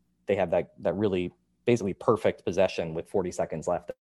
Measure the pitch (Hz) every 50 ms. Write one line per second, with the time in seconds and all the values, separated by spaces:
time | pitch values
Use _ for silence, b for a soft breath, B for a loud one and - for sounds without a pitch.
0 | _ _ _ _ _ - 101 101 92 85 87 87 82 - _ - 101 95 87 95
1 | 107 104 92 92 90 87 - _ _ _ _ _ - - 120 117 - 101 87 -
2 | - - 113 101 - 104 87 - - - 90 92 95 90 - - 90 82 80 82
3 | 80 - - 104 90 90 - - 87 82 - 80 - - 87 85 - - - _